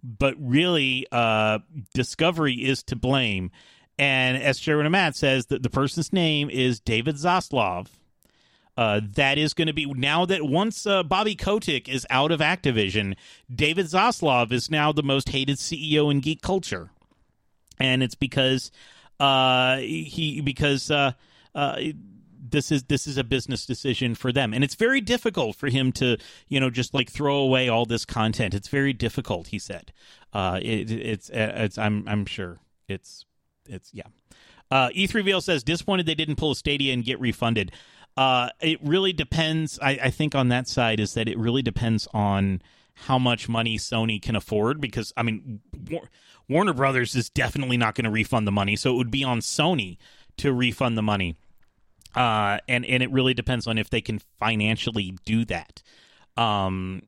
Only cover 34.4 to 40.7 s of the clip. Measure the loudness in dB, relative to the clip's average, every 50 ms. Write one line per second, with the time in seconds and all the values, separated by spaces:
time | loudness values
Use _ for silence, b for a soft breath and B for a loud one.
34.4 | b b b b b _ 2 2 2 2 2 0 -2 0 0 0 2 2 0 0
35.4 | 0 0 -2 0 0 -2 -2 -2 -2 -2 0 0 0 0 -2 -2 -2 -4 -2 -2
36.4 | 0 -2 -2 -2 -2 -2 -2 0 0 0 0 -2 -2 -2 -4 -2 -2 -2 -2 0
37.4 | 0 0 2 0 -2 -2 B B B B B B B B _ 2 2 4 4 2
38.4 | 0 -2 -4 _ -2 -2 -2 -2 0 0 2 2 2 0 0 -2 -4 -2 0 0
39.4 | 0 0 0 0 -2 -4 -6 -2 0 0 0 2 0 -2 0 0 -2 0 2 2
40.4 | 2 2 2 0 -2 -2